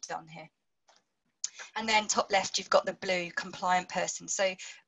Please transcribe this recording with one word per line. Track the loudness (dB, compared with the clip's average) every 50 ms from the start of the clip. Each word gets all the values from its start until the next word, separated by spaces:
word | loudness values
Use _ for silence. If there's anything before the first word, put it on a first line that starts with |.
| -10 -10
done | -10 -10 -10 -12
here." | -16 -18 -18 -18 _ _ _ _ _ _ _ _ _ _ _ _ _ _ _ _ _ _ -10 -10 -10 -12 -16 -10 -8
And | -4 0 2
then | 4 4 4
top | 4 2 0 2 4
left, | 2 2 2 2 -2 -4
you've | 0 4
got | 4 4 4
the | 2 -2
blue | -4 -2 0 0 0 -2 -2
compliant | -4 -6 -6 -6 -6 -2 2 2 4 2 2 0
person. | -2 -2 -2 -2 -4 -6 -6 -4
So, | -2 0 0 0 0 -4 -10 -14 -16 -18 _